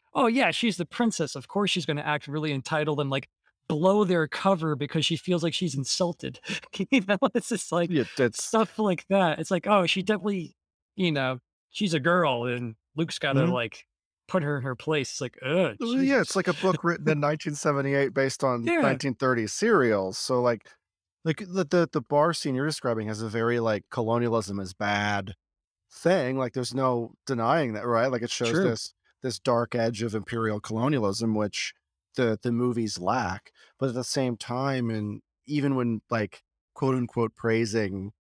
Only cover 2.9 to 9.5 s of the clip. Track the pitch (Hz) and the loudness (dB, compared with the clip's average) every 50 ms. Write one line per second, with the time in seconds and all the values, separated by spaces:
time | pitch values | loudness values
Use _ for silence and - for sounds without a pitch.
2.9 | 151 135 147 139 135 139 127 - _ _ _ _ _ _ _ - 160 147 165 190 | 0 0 0 -2 -2 -4 -4 -8 _ _ _ _ _ _ _ -4 0 2 4 4
3.9 | 196 214 208 180 185 170 156 147 - - - 196 196 160 160 160 151 131 147 143 | 4 4 4 4 2 2 0 0 -2 0 2 2 2 2 0 -2 -2 -2 -4 -2
4.9 | - 160 147 - 165 151 - - 180 170 156 165 - - 185 165 127 147 131 - | 0 0 0 0 -2 -2 0 0 0 0 0 -2 -2 -2 -2 -2 -2 -2 -4 -2
5.9 | - - 185 170 170 - - 131 127 - - - 196 - - - - - 190 - | -2 0 0 -2 -2 -4 -8 -10 -10 -10 -10 -8 -8 -8 -10 -8 -8 -6 -2 2
6.9 | - 254 185 190 208 185 - 180 - 240 - - 233 190 - - 160 175 175 170 | 2 2 2 2 2 2 2 0 0 0 -2 -2 -4 -4 -2 -2 0 0 2 2
7.9 | 175 147 113 - - - 131 117 - - - - - 220 226 - - - 220 202 | 2 2 0 0 0 2 2 2 0 -2 -4 0 2 2 2 0 0 -2 0 0
8.9 | 180 147 - - 196 196 185 160 151 - 160 - | 0 -2 -2 0 2 4 4 4 2 0 -2 -2